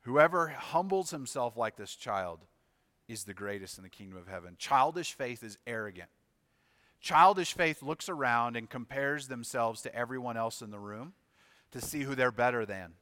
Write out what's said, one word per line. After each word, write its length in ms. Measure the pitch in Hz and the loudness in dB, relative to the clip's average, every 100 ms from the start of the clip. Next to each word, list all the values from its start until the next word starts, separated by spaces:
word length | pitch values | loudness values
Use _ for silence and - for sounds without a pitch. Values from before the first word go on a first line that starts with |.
| 123 | 4
Whoever 420 | 139 165 175 160 | 6 8 6 0
humbles 640 | 131 - 165 190 190 175 | -4 -2 -2 2 0 -2
himself 440 | 156 127 139 120 113 | -8 -6 -2 -2 0
like 200 | 110 - | -4 -4
this 200 | 101 - | -14 -10
child 440 | 120 101 90 82 - _ _ _ _ _ - | -4 -2 -2 -8 -18 _ _ _ _ _ -14
is 180 | 110 98 | -12 -10
the 100 | 95 | -8
greatest 420 | 101 101 92 - | -6 -6 -10 -14
in 60 | |
the 60 | 95 | -18
kingdom 280 | - 98 92 | -18 -16 -14
of 100 | 90 | -12
heaven. 280 | 95 87 85 | -12 -12 -12
Childish 560 | - 131 143 165 156 | 0 4 4 0 -8
faith 300 | - 127 117 | -6 -6 -6
is 160 | 113 101 - | -14 -14 -8
arrogant. 420 | 113 107 90 85 _ _ _ _ _ _ _ _ _ | -6 -8 -12 -20 _ _ _ _ _ _ _ _ _
Childish 540 | - 156 185 190 170 | 4 10 10 8 -2
faith 300 | - 165 151 | 0 0 0
looks 260 | 139 160 - | -6 -6 -6
around 480 | 165 131 120 120 117 | 0 2 4 2 -4
and 100 | 110 | -8
compares 600 | 127 117 135 139 147 131 | -10 -6 -2 0 -2 -6
themselves 560 | 123 117 127 113 110 | -10 -6 0 0 -2
to 120 | 120 113 | -8 -4
everyone 420 | 120 127 120 113 | -4 -4 -4 -2
else 260 | 113 - | -4 -4
in 80 | 110 | -12
the 80 | 104 | -12
room 340 | 101 107 151 - _ _ _ _ _ | -12 -12 -14 -18 _ _ _ _ _
to 100 | 127 | -10
see 220 | - 151 | -6 -4
who 140 | 135 131 | -2 4
they're 160 | 127 | 2
better 340 | 113 123 120 107 | 4 2 2 -4
than. 300 | 98 87 85 | -6 -10 -18